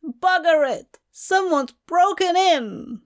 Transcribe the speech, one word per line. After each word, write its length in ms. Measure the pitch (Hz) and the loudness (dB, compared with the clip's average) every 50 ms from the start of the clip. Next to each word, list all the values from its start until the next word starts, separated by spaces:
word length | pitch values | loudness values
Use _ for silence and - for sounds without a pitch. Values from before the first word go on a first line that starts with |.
| - | -12
Bugger 600 | 320 247 _ - 370 370 349 320 339 320 311 294 269 226 - | -12 -12 _ -2 0 0 2 2 2 2 2 2 0 -2 -6
it! 200 | - _ _ - _ _ | -8 _ _ -20 _ _
Someone's 640 | _ - - - 381 381 392 370 330 285 269 247 - _ _ | _ -16 -6 -2 0 0 0 2 0 -2 -2 -4 -10 _ _
broken 500 | - 330 349 359 403 403 - 381 359 339 | -4 2 2 2 2 2 0 -2 0 2
in! 680 | 359 381 381 330 285 240 214 190 - - - 240 208 _ | 2 4 4 2 2 0 -8 -12 -14 -14 -14 -16 -16 _